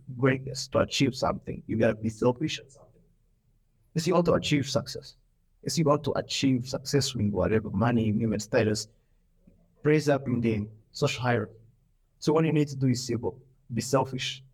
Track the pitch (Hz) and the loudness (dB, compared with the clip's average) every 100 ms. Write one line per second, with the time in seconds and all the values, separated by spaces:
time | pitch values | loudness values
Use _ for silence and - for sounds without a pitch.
0 | - 123 123 135 131 - - 139 - - | -12 -2 0 0 -4 -10 -4 0 0 2
1 | 135 120 - - - - - 110 117 110 | 0 0 -2 -4 -6 -10 -6 0 2 0
2 | 110 - 123 123 156 - - - - _ | -4 -2 0 0 -4 -6 -12 -20 -20 _
3 | _ _ _ _ _ _ _ _ _ 165 | _ _ _ _ _ _ _ _ _ -4
4 | 165 175 170 - - 147 - 117 - - | 0 2 4 2 2 0 0 -4 -4 -12
5 | - - _ _ _ _ - 165 160 151 | -14 -20 _ _ _ _ -6 0 2 2
6 | 151 - - - 135 127 120 - - 139 | 0 -4 -4 0 0 0 -2 -8 -2 0
7 | 135 - 104 95 87 110 107 92 117 117 | 0 0 -2 0 2 0 0 0 2 2
8 | 110 107 113 107 - 127 107 107 - _ | 2 0 0 -2 0 2 2 0 -4 _
9 | _ _ _ _ _ _ _ _ 147 156 | _ _ _ _ _ _ _ _ 2 2
10 | 143 139 135 123 117 107 107 - _ - | 4 0 0 0 0 0 -4 -10 _ -2
11 | 143 - 123 117 104 - - _ _ _ | -2 0 0 0 -2 -10 -20 _ _ _
12 | _ _ - 156 160 151 147 131 135 117 | _ _ 2 4 4 2 0 0 0 0
13 | - 113 98 - - _ - 113 - 135 | -2 -4 -4 -8 -14 _ -8 -6 0 0
14 | 135 131 - - - | 0 -4 -6 -8 -16